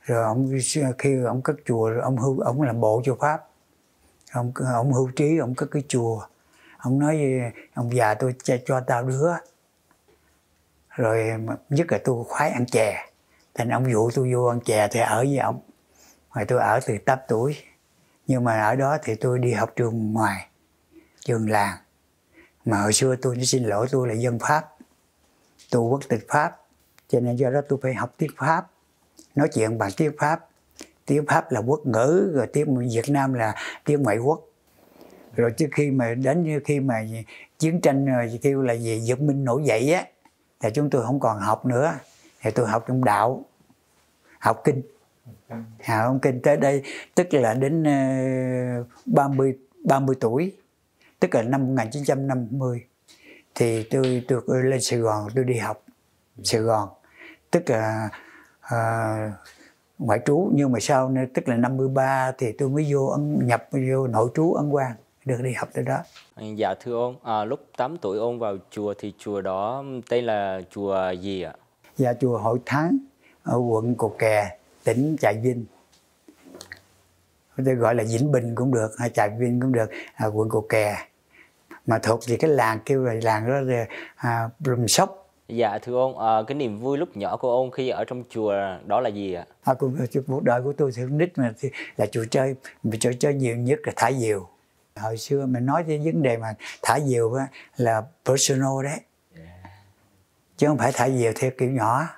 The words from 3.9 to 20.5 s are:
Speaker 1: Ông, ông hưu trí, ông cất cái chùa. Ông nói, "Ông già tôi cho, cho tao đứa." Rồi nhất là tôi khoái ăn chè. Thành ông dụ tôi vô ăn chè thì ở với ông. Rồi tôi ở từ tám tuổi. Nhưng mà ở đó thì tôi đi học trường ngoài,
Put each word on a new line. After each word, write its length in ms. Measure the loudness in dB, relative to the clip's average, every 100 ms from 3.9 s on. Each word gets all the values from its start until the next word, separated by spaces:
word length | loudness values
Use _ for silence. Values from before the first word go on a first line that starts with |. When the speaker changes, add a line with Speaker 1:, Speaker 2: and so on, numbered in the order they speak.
| _ _ _ -10
Speaker 1:
Ông, 180 | -6 -4 -4 -2
ông 200 | 0 2
hưu 160 | 2 0 2
trí, 220 | 2 2
ông 180 | 0 -4
cất 160 | -4
cái 120 | -4 -2
chùa. 340 | -2 0 -4 -8 _ _ _ -20 -8
Ông 220 | 0 2
nói, 420 | 2 2 2 0 -2 -8 -14
"Ông 220 | -6 -2 2
già 180 | 2
tôi 220 | 2 -2 -2
cho, 120 | -2 -2 0
cho 140 | -2
tao 240 | 0 -2
đứa." 280 | 0 0 0 0 -8 _ _ _ _ _ _ _ _ _ _ _ _ _ _
Rồi 420 | -2 0 2 0 -4 -6 -8 _
nhất 220 | 0 0
là 80 | 0
tôi 200 | 0 -2 -4
khoái 220 | -2 -2
ăn 160 | 0 0
chè. 440 | 2 0 -2 -12 _ _ _ _ -4
Thành 140 | -2
ông 220 | 0 2
dụ 180 | 2 2 2
tôi 180 | 0
vô 120 | 2 2
ăn 140 | 0
chè 260 | 0 2 2
thì 80 | 2
ở 180 | 2 2
với 200 | 2 2
ông. 220 | 0 -4 -10 _ _ _ -20 _ _
Rồi 120 | -6 0
tôi 140 | 2
ở 200 | 2 2 0
từ 120 | -2
tám 220 | 0 0 0
tuổi. 280 | 0 0 -4 -12 _ _ _ _ _ -2
Nhưng 160 | 0
mà 180 | 2 2
ở 140 | 2 2
đó 220 | 0 0
thì 120 | -2 -2
tôi 240 | 0 0
đi 120 | 0
học 180 | 0 -2 0
trường 380 | -2 0 -2
ngoài, 340 | 0 0 -2 -10